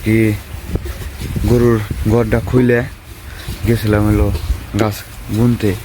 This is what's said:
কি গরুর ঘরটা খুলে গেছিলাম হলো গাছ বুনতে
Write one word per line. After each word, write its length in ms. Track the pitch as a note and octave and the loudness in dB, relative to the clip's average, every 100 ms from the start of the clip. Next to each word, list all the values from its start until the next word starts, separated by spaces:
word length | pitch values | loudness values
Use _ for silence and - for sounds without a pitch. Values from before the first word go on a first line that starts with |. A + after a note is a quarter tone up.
কি 140 | G#2+ A2 A2 G#2 - - - - - - - - - - - | 2 4 4 0 -8 -12 -6 -6 -6 -10 -10 -8 -6 -2 2
গরুর 280 | B2 A#2+ A2+ G#2 - G#2+ | 4 4 2 0 -2 2
ঘরটা 260 | A2+ A2 A#2 - | 2 2 0 2
খুলে 300 | B2 B2 A#2+ C3 - - - - - - - - | 2 4 2 0 -10 -18 -18 -16 -12 -10 -4 0
গেছিলাম 340 | A#2 A2 G#2 G#2 | 0 2 2 4
হলো 180 | G#2 G2+ - - - - G#2 | 2 2 0 -2 -4 -2 -2
গাছ 140 | A2 G#2 - - - G#2+ | -2 -2 -12 -14 -6 0
বুনতে 340 | A#2+ A2+ G#2+ F#2 | 2 2 0 -2